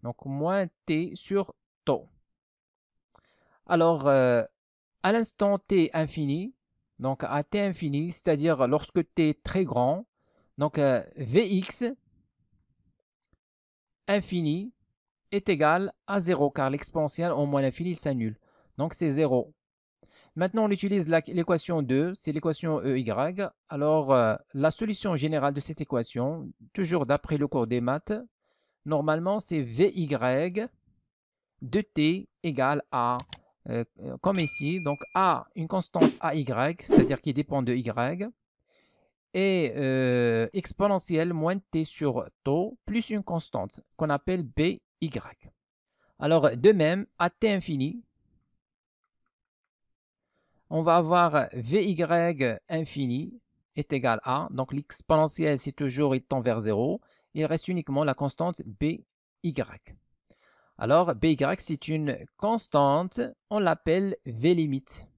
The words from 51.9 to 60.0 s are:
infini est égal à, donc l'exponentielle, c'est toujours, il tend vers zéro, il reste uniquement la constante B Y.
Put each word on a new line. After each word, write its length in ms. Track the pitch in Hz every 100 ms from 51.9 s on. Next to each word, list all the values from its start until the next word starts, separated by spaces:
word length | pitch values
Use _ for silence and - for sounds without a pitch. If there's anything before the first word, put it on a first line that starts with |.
| 165 160 170 170 156 127 107 _
infini 720 | 160 156 143 131 123 165 240 _ _ _ -
est 180 | 147
égal 260 | 139 120 110
à, 240 | - 131 165
donc 240 | 131 131
l'exponentielle, 840 | 139 147 - - 160 156 - 156 139
c'est 120 | -
toujours, 440 | - 143 127 147 131
il 80 |
tend 180 | - 135
vers 200 | 120 117
zéro, 380 | 107 104 127 185 _ _ _ 156
il 100 | 156
reste 220 | 160 -
uniquement 360 | 180 143 139
la 120 | 151 127
constante 480 | 139 - 170 175 -
B 380 | 101 147 170 - _ _ _
Y. 520 | 170 139 120 - - -